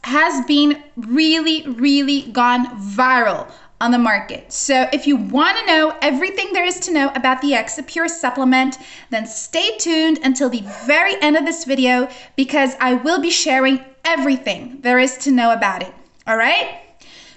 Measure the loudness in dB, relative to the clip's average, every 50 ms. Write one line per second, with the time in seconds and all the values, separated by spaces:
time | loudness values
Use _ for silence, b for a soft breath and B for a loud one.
0 | -6 -2 2 2 2 2 2 0 0 2 2 4 4 4 2 0 -4 -12 -14 -12
1 | -6 -2 0 2 2 2 2 2 0 0 -2 -2 -4 -6 -4 0 2 2 4 2
2 | 2 2 0 -2 -4 -4 -2 0 2 2 2 2 0 -2 -6 -8 -10 -6 -2 0
3 | 2 2 4 2 2 0 0 -2 -6 B B B B B B -4 0 2 2 2
4 | 2 2 2 0 -2 -6 -12 -14 -14 -12 -8 -6 -2 0 2 2 2 2 0 -2
5 | 0 0 0 0 0 -2 0 2 2 2 0 0 0 0 2 2 2 0 0 -2
6 | -2 0 0 0 -2 -4 -4 -4 -6 -4 -2 -2 -2 -2 -4 -4 -4 -2 0 0
7 | 0 0 -2 0 0 0 0 0 0 0 0 0 -2 -4 -8 -12 -12 -8 -4 -4
8 | -4 -4 -4 -4 -4 -4 -2 0 2 2 4 4 2 0 -2 B B B B B
9 | B B -6 -6 -6 -8 -10 -12 -10 -6 -4 -2 -2 -2 -2 -2 -2 0 0 2
10 | 2 2 2 2 0 0 0 0 0 -2 -2 -4 -8 -10 -14 -6 -2 0 2 2
11 | 2 0 0 0 2 2 2 2 2 0 -4 -4 -4 -2 0 2 2 2 2 2
12 | 0 -2 B B B B B -2 -2 0 2 2 2 2 0 0 0 0 0 0
13 | 0 0 0 0 0 0 0 0 0 2 2 2 2 2 2 0 -2 -6 -14 _
14 | -4 -2 -2 0 0 0 0 0 -2 -4 -8 -8 -10 -14 -14 -6 -2 2 2 4
15 | 2 2 0 -2 0 2 2 4 4 4 2 2 0 -2 -2 -4 -8 -12 -14 -18
16 | -20 _ _ _ _ -2 0 0 2 2 2 0 -2 -4 -8 -14 -20 -20 _ B
17 | B B B B B B B